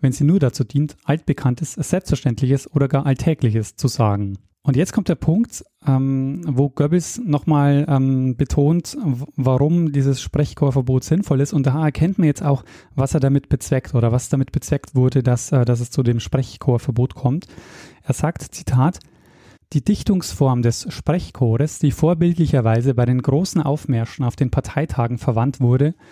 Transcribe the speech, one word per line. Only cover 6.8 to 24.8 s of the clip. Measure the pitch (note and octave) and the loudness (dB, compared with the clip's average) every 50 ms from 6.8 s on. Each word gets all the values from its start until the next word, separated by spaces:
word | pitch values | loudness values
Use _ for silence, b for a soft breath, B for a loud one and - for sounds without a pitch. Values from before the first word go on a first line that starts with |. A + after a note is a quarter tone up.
| C#3+ D3 E3+ F3+ E3 - - A#3+ B3 | 0 2 0 0 -2 -4 -10 -8 -2
nochmal, | F#3 D3 C#3+ - E3 D3+ C#3+ C#3+ C#3+ C#3+ C#3+ D3+ - | -2 -2 0 2 2 2 4 4 4 4 2 2 2
ähm, | C#3+ C3 C3+ C3+ C3+ C3 C3 C3 B2 | 2 2 2 2 2 0 0 -2 0
betont, | A#2+ - - - D3 C#3+ D3 E3+ F3 - - - D4 | -2 -2 0 2 2 2 4 2 0 -2 -6 -10 -4
w-, | A3+ D3+ B2+ A#2+ C#3+ - _ | -4 -4 -4 -4 -6 -8 _
warum | - B2+ C3 C3 C3+ C#3+ D3+ E3+ F3 E3 D3+ | -2 0 2 2 2 2 2 2 2 0 0
dieses | C#3 C#3 C3+ C#3 C3+ - | 0 0 0 0 0 -2
Sprechchorverbot | - - - D3 D3 - - - D3 C#3 B2 C3+ B2 B2+ C3 C3 | -4 -4 -2 -2 -2 -2 0 0 0 2 2 0 0 2 0 0
sinnvoll | - - D#3 F#3+ G3+ - D3 C3 | 0 0 0 -2 0 0 0 0
ist. | C#3+ - - | 0 0 0
Und | D3 C3 | 0 2
da | C#3 B2+ D#3 | 2 0 2
erkennt | D#3+ D3+ C#3 - D#3 F#3 F#3+ - | 0 0 0 0 0 0 2 2
man | E3+ | 2
jetzt | D3+ C#3+ - | 2 2 0
auch, | - C#3+ C#3 - B B B B B B B | 0 0 0 0 B B B B B B B
was | C3 C3+ - - | -2 0 0 2
er | D#3 | 2
damit | C3 C3+ C#3 C#3 - - | 2 2 2 0 2 0
bezweckt | D3+ - - - C#3 C3 - - - | -2 -2 0 -2 -2 -2 -2 0 0
oder | A#2+ A2+ A#2 | 2 2 2
was | A#2 B2+ - - | 2 0 0 0
damit | - C3+ C3+ - | 0 0 0 -2
bezweckt | - - - - C#3+ C#3+ - - - | -2 -6 -2 -2 -4 -4 -4 -2 0
wurde, | C3 B2+ B2+ B2+ C3+ | 2 2 4 2 2
dass, | A#2+ B2 B2 A#2+ - - | 2 2 0 0 0 0
äh, | - B2+ A#2+ | 0 2 2
dass | A#2+ B2 A#2 | 2 0 0
es | B2 - | -2 -4
zu | - C#3+ | -2 0
dem | B2+ A#2+ A#2 A#2 | 0 2 0 0
Sprechchorverbot | - - - C3+ C3 - - - - C#3 A#2+ A#2 - - A2+ A#2 B2+ - - | -2 -2 -2 -2 -2 -4 -10 -4 0 0 0 0 0 -2 0 0 -2 -2 -4
kommt. | - - B2 C#3 F3 - B B B B B B B B B B B | -2 -2 -2 -2 -2 -6 B B B B B B B B B B B
Er | B - | B -6
sagt, | - - - D#3 - - | -4 -2 -2 -4 -4 -6
Zitat, | - - - - - - C3 C3 C3 E3 - - b b b b b b b b b b b b b _ | -14 -16 -16 -12 -6 -2 0 2 2 2 0 -4 b b b b b b b b b b b b b _
„Die | - C#3+ | -4 -2
Dichtungsform | - - G#3 - - - G3 F3+ - - - - C#3+ C3 B2+ B2 | 0 0 -2 0 0 0 0 0 -2 -6 -2 0 2 2 2 2
des | A#2 A#2 A2+ - - F#3+ | 0 0 0 -2 -8 -10
Sprechchores, | - - - - D#3 F#3 - - - - B2 A#2 A2 A2+ D3 D3+ - - | -12 -6 -2 -2 -2 -2 -4 -6 -4 -2 0 0 2 0 0 -2 -2 0
die | - C#3+ | 0 0
vorbildlicherweise | - - D#3 D#3+ F3+ D#3+ E3+ F3 E3+ E3+ E3 C#3+ - C3 A2 A2+ A2+ A#2 A#2+ C#3 | 2 2 2 2 2 2 2 2 2 2 2 2 2 2 2 2 2 2 2 2
bei | B2 A#2+ A#2+ | 2 2 2
den | A#2+ B2 B2+ | 2 0 0
großen | - - C3 D3+ F#3 - - E3 | 0 0 0 0 0 0 -2 -2
Aufmärschen | D3+ C#3 D3 D3+ - - B2+ A2+ A#2 - - - C3 | 0 0 -2 -2 -2 -2 -2 -2 -2 -4 -4 -4 -4
auf | A#2+ - | -4 0
den | - C3+ A#2+ | -2 -2 0
Parteitagen | - C#3 - - - C#3 | 0 -2 -2 -2 -4 -4